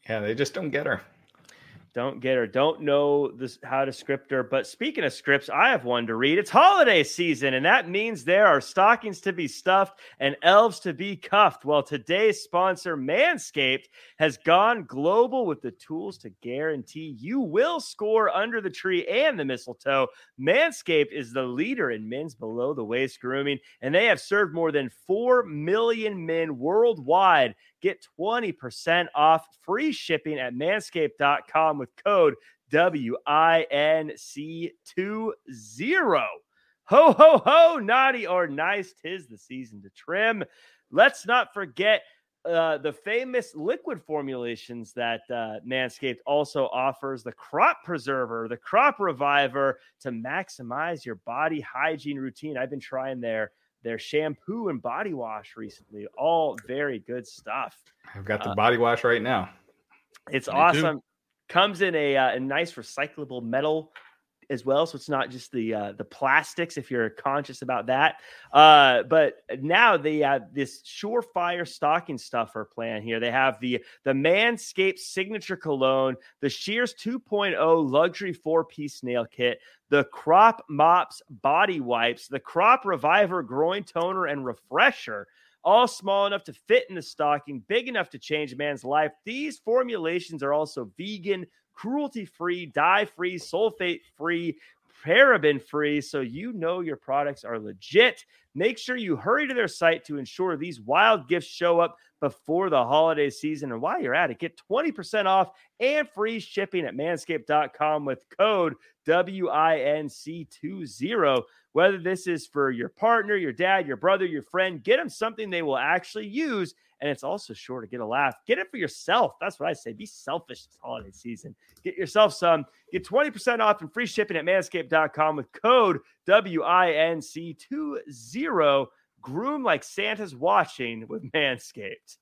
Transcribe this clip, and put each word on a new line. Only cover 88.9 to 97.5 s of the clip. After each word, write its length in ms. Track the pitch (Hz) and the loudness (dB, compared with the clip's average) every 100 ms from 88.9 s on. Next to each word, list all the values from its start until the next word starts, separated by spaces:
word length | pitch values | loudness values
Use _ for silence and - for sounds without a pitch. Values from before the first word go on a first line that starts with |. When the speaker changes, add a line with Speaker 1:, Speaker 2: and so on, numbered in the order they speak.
| 147 151 - | 0 0 -4
Speaker 2:
These 340 | - 247 302 233 | -12 -10 -8 -10
formulations 840 | - 240 254 220 160 175 170 160 | -2 -2 0 -4 -4 -6 -8 -8
are 120 | 139 | -2
also 360 | 147 151 - 113 _ | -2 -2 -8 -12 _
vegan, 500 | 196 214 175 190 170 _ _ | -12 -10 -6 -6 -6 _ _
cruelty-free, 920 | - 208 277 285 247 185 _ 170 180 170 | -14 -8 -6 -6 -8 -14 _ -6 -6 -6
dye-free, 720 | 131 156 196 208 _ 180 180 | 0 2 2 0 _ -8 -6
sulfate-free, 1200 | - 165 220 214 180 170 _ _ 156 170 170 151 _ _ _ _ | -6 -2 -2 -2 -4 -6 _ _ -4 -4 -4 -8 _ _ _ _
paraben-free, 960 | 147 196 269 226 151 143 - 147 147 147 | 2 6 6 6 4 0 -4 -4 -2 -2
so 200 | 139 147 | -4 -6
you 320 | 127 127 220 | -6 -8 -10
know 280 | 220 165 180 | -6 -6 -4
your 160 | 170 143 | -6 -10
products 480 | - 139 143 139 | -4 -2 -2 -6
are 140 | - | -10